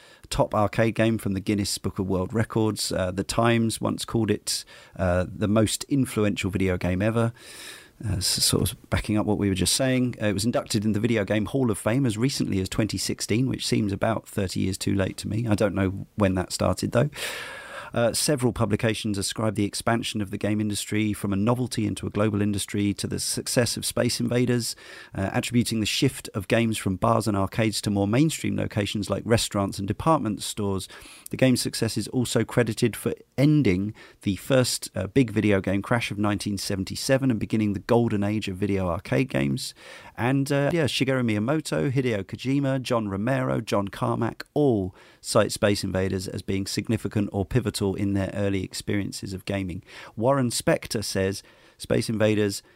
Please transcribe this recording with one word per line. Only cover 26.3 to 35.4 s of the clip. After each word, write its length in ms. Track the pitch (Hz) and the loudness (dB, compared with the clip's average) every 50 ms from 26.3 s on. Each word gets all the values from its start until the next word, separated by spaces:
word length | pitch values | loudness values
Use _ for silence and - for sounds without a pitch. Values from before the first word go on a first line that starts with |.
| - | -6
of 160 | 110 95 - | -6 -2 0
games 280 | 120 113 117 113 107 - | 2 2 2 2 0 0
from 200 | - 101 95 90 | -2 -2 0 2
bars 280 | - 113 117 113 107 | 2 4 4 4 2
and 120 | 113 101 98 | 2 0 0
arcades 420 | 98 95 - - 113 110 98 - | 0 0 0 0 0 0 0 0
to 100 | - 110 | -2 0
more 160 | 101 101 101 101 | 2 2 2 4
mainstream 500 | 110 127 156 160 - - - 104 98 98 | 4 4 4 4 2 0 -4 -4 -2 -2
locations 520 | 101 101 - 107 101 98 - 107 95 - | -2 -2 -2 -2 -2 -2 -2 -4 -4 -2
like 140 | 101 92 90 | -4 -4 0
restaurants 540 | 101 117 110 - - - 104 98 95 - - | 2 2 2 2 2 0 0 -2 -2 -2 -4
and 80 | 98 98 | -4 -4
department 560 | 104 - - 160 160 - 101 110 101 - - | -4 -2 0 2 2 2 0 -2 -4 -4 -4
stores. 460 | - - - 104 101 98 95 - - - - - - - - - - | -6 -6 -4 -2 -2 -2 -2 -4 -8 -12 -18 -20 -20 -20 -20 -14 -10
The 80 | - - | -2 2
game's 240 | 131 131 123 113 | 4 4 4 4
success 340 | - - - - - 110 - | 0 -2 -4 -2 -2 -2 -2
is 140 | - 98 - | -2 -6 -4
also 340 | - 127 120 - - 120 113 | -2 -2 -2 0 0 0 0
credited 540 | - - 127 120 117 110 - 123 113 - - | 0 2 0 2 2 0 0 0 0 0 -2
for 160 | - 117 - - - _ _ - | -4 -4 -4 -6 -8 _ _ 4
ending 560 | 135 151 151 151 131 98 90 92 98 107 113 - - - - _ - | 4 6 6 6 6 4 4 2 0 -2 -6 -10 -14 -20 -20 _ -2
the 120 | 107 95 | -2 -2
first, 540 | - - - 135 131 123 - - - - - - | -2 0 2 4 4 4 2 0 -4 -6 -6 -6
uh, 140 | 98 95 95 | -6 -4 0
big 240 | - - 131 110 | 2 2 2 2
video 300 | 104 110 | 2 2